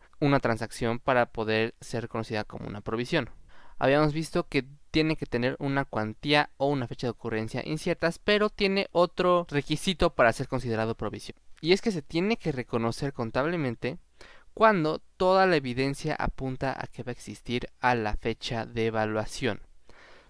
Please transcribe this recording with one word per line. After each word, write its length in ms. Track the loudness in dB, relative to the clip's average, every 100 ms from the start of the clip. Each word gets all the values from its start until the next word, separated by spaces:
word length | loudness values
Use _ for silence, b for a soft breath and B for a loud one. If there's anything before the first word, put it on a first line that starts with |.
| b b
una 180 | 2 4
transacción 600 | 2 -2 -4 -2 -2 0
para 260 | 2 2 2
poder 420 | 0 0 2 0 -4
ser 260 | -8 -6 -4
conocida 380 | -6 -4 -4
como 240 | -6 -8 -10
una 120 | -10
provisión. 480 | -6 -4 -2 -2 -2 -10 -18 b b b
Habíamos 320 | 4 4 4
visto 360 | 2 -2 -2 0
que 180 | -2 -2 -8 -2
tiene 240 | 2 2
que 120 | 0 -2
tener 280 | 0 0 -2
una 240 | -2 -2
cuantía 640 | -2 -2 -2 -2 2 2 2 0
o 100 | 0
una 220 | 0 -2
fecha 180 | -4 -6
de 60 |
ocurrencia 500 | -4 -4 -4 -4 -4
inciertas, 540 | -4 -4 -2 0 -2 0
pero 320 | 2 2 2
tiene 380 | 0 0 0 0
otro 560 | 2 2 4 4 4 2
requisito 640 | -2 0 -2 0 2 2
para 180 | 6 4
ser 160 | 4 -2
considerado 480 | -2 0 0 0 -2
provisión, 400 | -6 -6 -12 -16 -18 -4
y 120 | 2
es 80 | 2
que 120 | 2
se 100 | -4
tiene 360 | -2 0 0 0
que 120 | -2
reconocer 640 | -4 -2 0 0 -2 -4
contablemente 840 | -4 -4 0 0 0 -2 -4 -6 -6 -14 B B B B
cuando 460 | 4 4 6 2 -2 -6 0
toda 300 | 4 6 6
la 80 |
evidencia 640 | 4 0 -2 -2 -2 -4 -2
apunta 560 | -4 -4 -6 -4 -4 -6
a 120 | -8
que 160 | -10
va 60 | -12
a 20 |
existir 560 | -10 -12 -12 -4 -4 -4 -2
a 160 | 2
la 220 | 2 0 -2
fecha 500 | -2 -4 -4 -6 -4
de 200 | -2 0
evaluación. 760 | 0 0 0 -4 -4 -4 -4 -10 -20 B B B B B